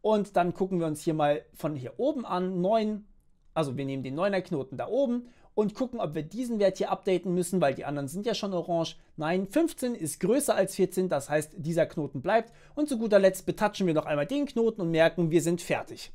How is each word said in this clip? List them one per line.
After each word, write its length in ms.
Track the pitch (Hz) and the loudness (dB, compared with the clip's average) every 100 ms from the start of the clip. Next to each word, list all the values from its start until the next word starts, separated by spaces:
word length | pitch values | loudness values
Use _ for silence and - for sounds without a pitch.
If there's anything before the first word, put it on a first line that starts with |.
Und 360 | 208 214 202 - | 2 0 2 0
dann 180 | 175 | 0
gucken 260 | 170 185 185 | 0 -2 0
wir 80 | 165 | -2
uns 140 | 151 | -2
hier 120 | - | -2
mal 300 | 156 147 147 - | 2 2 0 -4
von 220 | - 151 147 | -6 -6 -4
hier 240 | 123 - | -10 -2
oben 260 | 254 302 226 | -2 -2 -4
an, 340 | 180 185 185 | -2 -2 0
neun, 460 | 180 226 214 214 214 - _ _ _ | 2 2 2 -4 -10 -20 _ _ _
also 220 | - 147 127 | -4 -2 -2
wir 80 | |
nehmen 180 | 135 135 | -4 -4
den 140 | 131 139 | -6 -2
neuner 240 | 202 190 | 0 0
Knoten 360 | 180 156 135 120 | -2 -6 -4 -8
da 120 | 123 | -2
oben 400 | 240 277 240 240 - - | 0 0 -2 -6 -20 -8
und 200 | - 214 | -2 -2
gucken, 240 | - 254 233 | -2 -6 -4
ob 160 | 180 | -4
wir 80 | 151 | -4
diesen 380 | 151 214 247 226 | -6 -8 -4 2
Wert 180 | 196 190 | 2 2
hier 120 | 190 | -4
updaten 420 | 190 - 180 185 | -2 0 0 0
müssen, 260 | 175 175 190 | -2 0 2
weil 140 | 147 | 2
die 100 | 127 | 0
anderen 220 | - 143 139 | -6 -6 -6
sind 180 | 175 | -6
ja 80 | 226 | -4
schon 220 | 208 202 | -4 -4
orange. 420 | 180 165 170 160 - - - | -4 -2 -2 -2 -8 -20 -6
Nein, 320 | 156 180 196 | -2 -2 0
fünfzehn 480 | 294 320 - 247 240 | 2 0 -2 -6 -4
ist 240 | 160 - | -6 -2
größer 340 | 185 262 277 | 2 2 4
als 220 | 208 190 - | 2 2 2
vierzehn, 320 | 185 - 185 | 0 2 0
das 200 | 156 - | -2 0
heißt, 280 | 151 151 - | -2 -2 -8
dieser 280 | 151 165 | -2 0
Knoten 380 | 156 - 143 143 | 0 0 -6 -4
bleibt. 300 | 160 226 226 - - - | 2 2 2 -16 -14 -4
Und 120 | 294 | -2
zu 80 | 240 | 0
guter 220 | 226 202 | 4 6
Letzt 260 | 196 190 | 6 2
betatschen 440 | - - 208 - 190 | -6 0 0 2 2
wir 60 | |
noch 120 | 151 151 | 2 0
einmal 200 | 151 147 | -2 0
den 200 | 285 285 | -2 -2
Knoten 340 | - 226 220 | 2 0 2
und 120 | 170 | 0
merken, 400 | 165 165 165 170 | 6 4 4 4
wir 100 | 165 | 4
sind 180 | 156 170 | 4 -2
fertig. 520 | - 131 - 117 - | 0 -2 -4 -14 -14